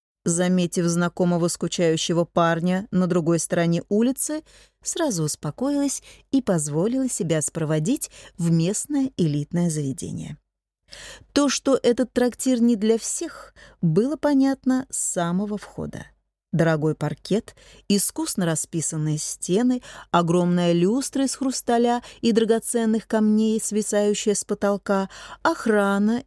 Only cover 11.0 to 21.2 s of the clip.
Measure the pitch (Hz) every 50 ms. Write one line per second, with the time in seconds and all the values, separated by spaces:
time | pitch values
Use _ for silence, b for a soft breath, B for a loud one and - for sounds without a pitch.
11 | B B B B B _ - 285 285 277 - - - - 262 - - 233 240 -
12 | 254 - - 247 247 247 - - - 262 254 233 233 240 240 196 208 220 226 220
13 | - - - - 339 311 - - - - B B B B B _ - 165 156 190
14 | 226 269 311 - - 294 294 269 269 269 269 269 - 254 262 254 262 - - -
15 | - - - - 170 170 175 185 214 202 214 196 - - - - 85 - - -
16 | - - _ _ _ _ _ _ _ _ - 160 165 165 160 151 147 156 151 -
17 | 151 147 151 - - - 180 220 - - b b b b b b b - 202 202
18 | - - - - 320 - - - 180 165 160 - - - - 165 151 - - 156
19 | 151 156 151 151 - - - - - - 175 208 247 254 254 247 B B B B
20 | B - - 175 175 165 175 180 175 175 175 175 175 175 170 170 175 190 233 277
21 | 262 - - 262